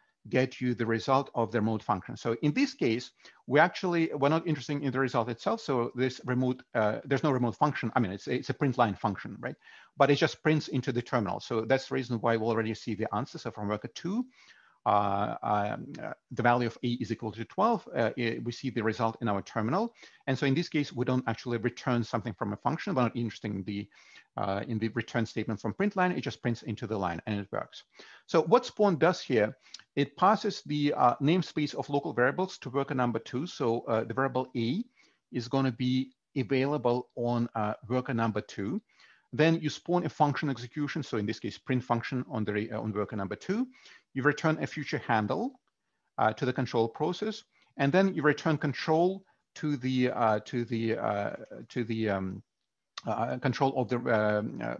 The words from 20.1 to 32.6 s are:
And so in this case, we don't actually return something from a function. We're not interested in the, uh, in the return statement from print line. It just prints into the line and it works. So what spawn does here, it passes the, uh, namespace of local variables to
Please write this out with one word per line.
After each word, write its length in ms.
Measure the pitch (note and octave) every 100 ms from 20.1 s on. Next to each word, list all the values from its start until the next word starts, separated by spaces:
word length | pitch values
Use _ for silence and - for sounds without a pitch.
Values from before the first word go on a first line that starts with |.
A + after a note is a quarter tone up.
| - -
And 120 | C3
so 80 | C#3
in 80 |
this 140 | C3+ F3
case, 240 | D#3 C#3
we 120 | B2
don't 200 | B2 B2+ B2+
actually 320 | A2 B2+ A#2
return 460 | A#2 - - A#2+
something 280 | A2+ A#2 A2+
from 180 | G#2 G2+
a 40 | G2+
function. 380 | B2 D#3 -
We're 80 | C#3
not 140 | B2 -
interested 340 | A#2 - G#2+
in 140 | G2+
the, 240 | G2 G2+ G2+ - - - - -
uh, 260 | G2 G2 A2+
in 120 | A2
the 100 | A2
return 360 | A#2+ - B2 A2
statement 340 | - G#2+ G#2+
from 140 | A2
print 220 | - G3+ G3
line. 160 | F3+
It 100 | F3
just 180 | B2 -
prints 220 | B2+ A2+
into 240 | - G#2+ G#2+
the 100 | G#2+
line 240 | F2+ E2+ -
and 120 | G2+
it 100 | G2
works. 320 | - - - - - - - -
So 160 | F3
what 220 | E3 A#3+
spawn 320 | B3 - G3+ D#3
does 240 | D#3+ F3
here, 380 | - B2 G#2+ - _ - _ -
it 200 | C#3+ -
passes 460 | F#3 G#3+ G#3+ -
the, 320 | C#3+ D3 C#3+ -
uh, 200 | B2 A#2+
namespace 580 | C#3 F3+ - - D3
of 160 | - C3+
local 240 | C#3+ -
variables 420 | A#2 B2 D3 F#3
to 120 | -